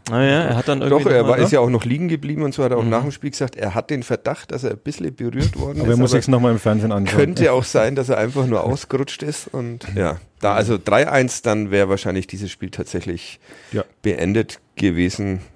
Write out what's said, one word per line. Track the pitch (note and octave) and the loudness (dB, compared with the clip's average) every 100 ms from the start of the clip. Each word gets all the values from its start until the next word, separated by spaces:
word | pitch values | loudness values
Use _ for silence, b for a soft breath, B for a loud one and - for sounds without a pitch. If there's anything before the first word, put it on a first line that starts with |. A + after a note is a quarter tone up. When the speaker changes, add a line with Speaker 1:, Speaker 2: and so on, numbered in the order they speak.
| - | -4
Speaker 1:
Also | A#2 | 2
Speaker 2:
Ah | |
ja, | C3+ D3 D#3+ | 4 2 2
er | A#2 | 0
hat | C#3 | 0
dann | C#3 | 0
irgendwie | C3+ C#3+ | 2 2
Speaker 3:
Doch, | D3 | 4
er | B2+ | 4
Speaker 2:
nochmal | B2 B2 | 4 4
Speaker 3:
war, | A#2 | 4
ist | |
ja | C#3+ | 4
auch | A#2+ | 4
noch | A#2+ A#2+ | 2 0
liegen | C#3+ F3 | -2 -2
geblieben | D#3+ C#3+ D3+ | -2 -4 -4
und | D3 | -4
so, | C#3 | 0
hat | C3 | 0
er | A#2+ | 2
auch | |
Speaker 2:
Mhm. | A2+ | 2
Speaker 3:
nach | A2+ | 0
dem | C#3+ | -2
Spiel | C#3 D3 | -4 -10
gesagt, | - C3 - | -4 -6 -4
er | G#2 G#2 | -4 -4
hat | - | -4
den | C#3+ | -6
Verdacht, | - A#2 A#2+ D#3+ - | -4 -4 -4 -6 -8
dass | B2 | -6
er | B2 | -6
ein | G#2+ | -6
bisschen | - - D#3+ B2+ | -8 -8 -8 -6
berührt | A#2+ B2 D3 - | -6 -2 -2 -2
worden | C#3 C#3+ | -6 -2
Speaker 1:
Aber | A2+ | 2
Speaker 3:
ist, | A#2+ | 2
Speaker 1:
er | |
muss | B2 | 4
Speaker 3:
aber | C3+ | 2
Speaker 1:
sich's | - | 4
nochmal | B2+ B2 | 4 4
im | A2+ | 2
Fernsehen | A2+ G#2+ A2 | 2 0 0
anschauen. | G2+ G2 G#2 | 0 2 2
Speaker 3:
könnte | C#3+ F3+ D3+ | 2 4 2
auch | B2+ A#2+ | 2 2
sein, | C3+ A2 C3+ | 2 2 0
dass | B2 | 0
er | A2 | 0
einfach | A2+ C#3 B2+ | 0 0 0
nur | G#2+ | 0
ausgerutscht | E2 C3+ - C3 C#3 - | 0 -4 -4 -4 -4 -6
ist | D3 D3 - | -8 -8 -10
und | C3+ A#2+ A#2 - G#2 | -8 -8 -10 -6 -2
ja, | E2+ E2+ - _ | -2 -4 -12 _
da | G#2 G#2 | 0 2
also | G#2+ G#2 | 2 0
drei | G#2 G#2+ D3+ | 2 2 4
eins, | C#3 B2+ - | 2 0 -2
dann | A#2 G#2+ G#2 | -2 0 0
wäre | G2 F#2+ | 2 2
wahrscheinlich | G2 - F#2 F2+ | 0 -2 -4 -6
dieses | F#2+ G2 | -10 -10
Spiel | - F#2 | -10 -12
tatsächlich | - F2 F2+ F2+ F2 - - B B B | -10 -8 -6 -6 -8 -10 -20 B B B
Speaker 1:
Ja. | G#2+ - _ | -6 -6 _
Speaker 3:
beendet | G#2+ F2+ F2 A2 G#2+ - _ - | -4 0 2 2 0 -8 _ 0
gewesen. | G2 E2+ F2 - G2+ F#2 - | 0 2 0 0 -4 -6 -10